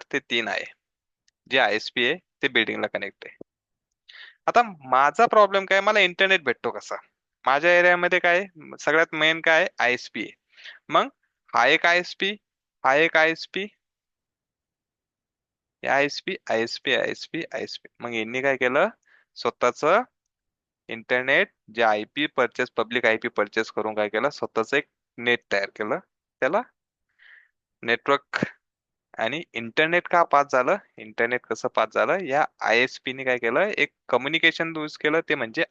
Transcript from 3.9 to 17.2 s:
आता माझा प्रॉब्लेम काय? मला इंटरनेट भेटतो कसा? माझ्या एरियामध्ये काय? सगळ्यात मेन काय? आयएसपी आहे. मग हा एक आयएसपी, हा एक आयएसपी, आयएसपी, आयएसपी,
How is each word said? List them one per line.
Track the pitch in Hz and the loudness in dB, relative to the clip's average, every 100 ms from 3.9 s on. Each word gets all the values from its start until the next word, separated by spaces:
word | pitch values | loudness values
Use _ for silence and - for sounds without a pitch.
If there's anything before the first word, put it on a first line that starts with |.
| _ _ - - _ - | _ _ -20 -20 _ 0
आता | 220 | 2
माझा | 233 165 131 131 143 147 233 | 2 -4 0 4 4 4 4
प्रॉब्लेम | 220 202 196 | 6 4 2
काय? | 190 196 | 0 2
मला | 202 214 | 2 2
इंटरनेट | 180 175 190 190 | 2 2 2 2
भेटतो | 135 117 120 | 0 -4 -4
कसा? | 104 - 101 - _ _ _ 127 | -8 -10 -12 -12 _ _ _ 0
माझ्या | 139 170 175 | 2 4 6
एरियामध्ये | 175 175 180 180 | 6 4 2 2
काय? | 175 175 196 156 139 131 | 2 0 -2 -12 -18 -6
सगळ्यात | - 156 165 | 0 2 2
मेन | 156 156 160 | 2 0 2
काय? | 165 160 185 - | 2 4 2 0
आयएसपी | 120 123 - 117 | 0 0 -6 -10
आहे. | - - _ _ - - - | -10 -12 _ _ -20 -20 -2
मग | 160 254 - _ _ _ | 0 0 -6 _ _ _
हा | 120 123 | 2 4
एक | 160 175 | 4 4
आयएसपी, | 175 175 - 196 208 _ _ _ _ | 2 -2 -4 -4 -4 _ _ _ _
हा | 131 | 2
एक | 143 165 160 | 4 4 4
आयएसपी, | 160 165 - 185 208 _ _ _ _ _ _ _ _ _ _ _ _ _ _ _ _ _ _ _ _ _ 123 | 2 0 -8 -10 -10 _ _ _ _ _ _ _ _ _ _ _ _ _ _ _ _ _ _ _ _ _ -2
आयएसपी, | 135 143 - - 190 - | 0 0 -4 -8 -10 -4
आयएसपी, | 113 117 - 143 117 - - | -2 -2 -6 -2 0 -2 -6